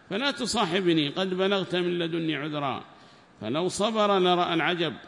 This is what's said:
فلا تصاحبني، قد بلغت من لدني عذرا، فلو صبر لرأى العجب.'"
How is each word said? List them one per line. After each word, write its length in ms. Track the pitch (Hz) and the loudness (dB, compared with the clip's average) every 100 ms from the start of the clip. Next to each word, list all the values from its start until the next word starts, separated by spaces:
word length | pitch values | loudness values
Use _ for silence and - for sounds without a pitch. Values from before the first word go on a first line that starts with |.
| - | -8
فلا 220 | 190 277 | -4 -2
تصاحبني، 800 | - 240 226 196 180 180 165 143 | -2 -2 0 0 2 2 2 2
قد 240 | 139 190 | 0 -2
بلغت 420 | 180 190 202 180 180 | 0 0 0 0 -2
من 240 | 175 175 | 0 -2
لدني 360 | 165 170 160 147 | -2 -2 -2 -4
عذرا، 500 | 151 147 139 113 - - - - - - | -4 -4 -2 -4 -8 -20 -20 -20 -20 -10
فلو 260 | 107 143 185 | -4 -2 -2
صبر 520 | - 208 220 208 196 | 0 0 2 4 4
لرأى 340 | 180 180 170 | 4 4 2
العجب.'" 400 | 165 151 175 165 - | 0 0 0 -2 -4